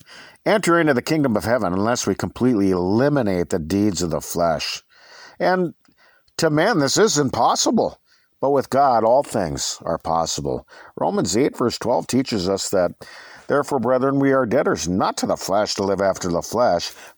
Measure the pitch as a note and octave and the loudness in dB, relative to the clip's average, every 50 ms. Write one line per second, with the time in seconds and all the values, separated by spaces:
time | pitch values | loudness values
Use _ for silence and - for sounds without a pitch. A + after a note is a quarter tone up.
0 | - - - - - - - _ - E3 G3+ G#3+ - E3+ E3+ E3+ E3 D3+ C3+ A#2+ | -12 -20 -20 -20 -20 -20 -14 _ -2 0 0 2 2 2 2 4 4 4 2 2
1 | - - D#3+ D#3+ C#3+ B2+ G#2+ G2+ E2 A2 A#2+ B2 G#2 F2 F2+ F#2+ G#2 A2+ B2 - | 0 0 0 0 2 2 0 0 0 0 0 0 0 0 0 0 0 0 -2 -2
2 | - G#2 F#2 - - F2 - - A#2 B2+ B2 G2 G2 F#2+ F#2 F2+ F2+ F#2 G#2 A#2 | 0 -2 -2 -2 -4 -6 -4 -2 0 2 2 2 2 2 2 2 0 2 2 2
3 | C3+ D3 D3 C#3 A#2 G2+ F#2 F2+ E2+ - G2 F2 D2+ D#2 F#2+ G2+ G#2 G#2+ F#2 D#2 | 2 2 2 0 0 0 0 -2 -2 -2 -2 -4 -4 -2 0 0 0 0 0 -2
4 | F2 E2 D#2 C#2+ - - - E2 E2+ E2+ D#2 C#2+ - - - - - _ _ _ | -4 -2 -4 -4 -6 -6 -2 0 0 0 0 -2 -4 -8 -10 -10 -14 _ _ _
5 | - - - - - - - - F3+ F3 F#3 F#3 F3+ D3+ - _ _ _ _ _ | -20 -20 -20 -20 -20 -16 -8 -2 0 0 0 0 0 -4 -6 _ _ _ _ _
6 | _ _ _ _ _ _ _ - E3 D#3+ D3 D3+ E3+ A3+ A#3 D#3 C#3 C3 - D3+ | _ _ _ _ _ _ _ -2 0 2 2 2 2 2 2 2 0 2 2 2
7 | G#3 G#3+ - D3 C#3+ A#2+ - A2+ B2+ E3 A#3 - - D4 B3 F3+ A2+ - - - | 2 2 2 0 0 0 0 2 2 2 2 0 0 0 2 0 0 -2 -4 -10
8 | _ _ _ _ _ _ _ - C3 C3+ C#3+ C3+ - - - C3+ C#3+ C3+ A#2+ A2+ | _ _ _ _ _ _ _ -4 -2 0 2 0 0 0 2 2 4 4 4 4
9 | A2 A2 B2 C#3+ C#3+ - - A2+ F2+ D#2 C#2 C2 - - - - - E2 E2 - | 4 4 4 2 2 0 -2 -2 -2 -2 -4 -4 -6 -8 -8 -8 -6 -6 -6 -4
10 | - E2+ D#2+ E2 E2 D#2+ - - C#2+ C#2 B1+ B1 - _ - - - - - - | -2 -2 -2 0 -2 -2 -4 -6 -4 -4 -4 -6 -8 _ -20 -20 -20 -14 -8 -4
11 | - E3+ G3 G#3 C#3 E2+ F#2+ A#2 D3 - - - C3 A2+ - - - A2 C3 - | -4 -2 0 -2 -2 0 0 0 0 0 0 -2 -2 -2 -2 -2 -2 -2 -2 -2
12 | - - - B2+ C3 - A#2+ G2+ E2+ F#2+ G2 F#2+ - - G2+ F#2 F2 F2 - - | -2 -2 -2 -2 -2 -2 -2 -4 -2 -2 -2 -2 -2 -2 0 0 0 0 -2 -8
13 | - - - - - - - - - - C3+ C#3+ C#3 - D3+ C3 A2 B2 C3 B2+ | -20 -20 -20 -20 -20 -20 -20 -12 -4 -2 0 0 0 0 -2 -2 0 2 0 2
14 | B2+ C#3 C#3 C#3 C#3 C3+ C3+ C3+ B2+ G#2+ - C#3+ - G3+ E3+ - - E2+ F2+ G2+ | 2 0 0 2 2 2 2 2 2 2 0 0 2 0 -2 -2 -2 -2 -2 0
15 | C#3+ G3+ - - - G#2+ E2+ - - - F#2+ G#2 G#2 - - - G2 G2 G2 F2+ | 0 -2 -2 -4 -2 -2 -4 -4 -2 -2 0 0 0 0 -2 -2 -2 0 0 0
16 | G2 F#2+ F2+ - - F2+ E2+ E2 - - - A2+ B2 G#2+ G#2 F2 - - - - | 0 0 0 -2 -2 -4 -2 -4 -4 -2 -2 0 2 2 2 0 -2 -6 -12 -16
17 | - - - | -20 -18 -8